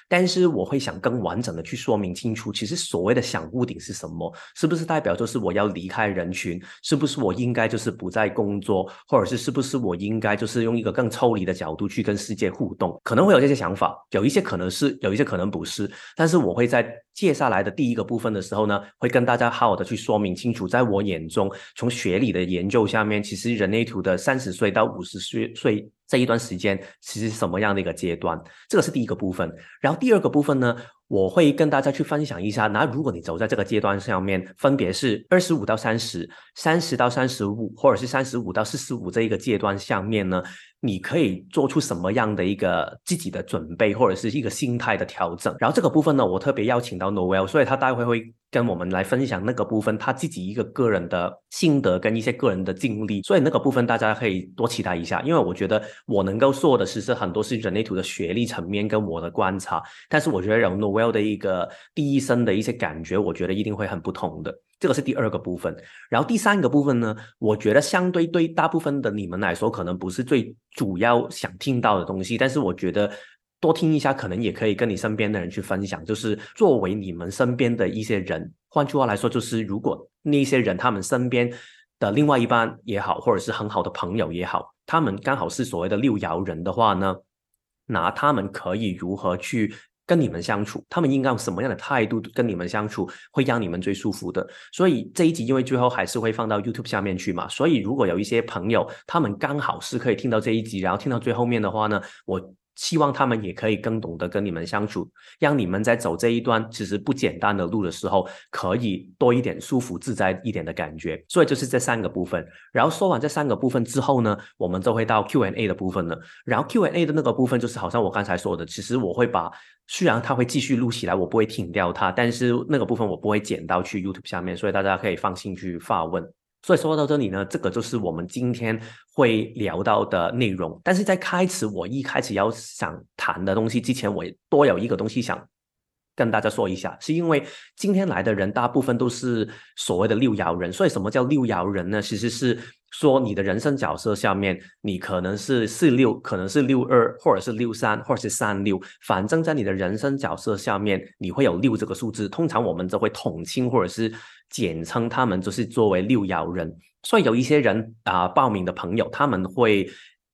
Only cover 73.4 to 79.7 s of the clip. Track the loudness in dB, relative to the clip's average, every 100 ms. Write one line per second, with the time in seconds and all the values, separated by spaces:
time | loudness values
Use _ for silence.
73.4 | _ -2 0 2 2 2 0 -2 -4 -2
74.4 | -2 0 0 0 0 0 -2 -2 -2 -2
75.4 | -4 -6 -4 -4 -4 -6 -4 -4 -2 -4
76.4 | -6 2 4 4 2 -2 -6 -8 -6 0
77.4 | 0 2 0 0 -2 -2 -2 -2 -2 -6
78.4 | -8 -16 _ 0 2 2 2 2 0 -2
79.4 | -2 -4 -2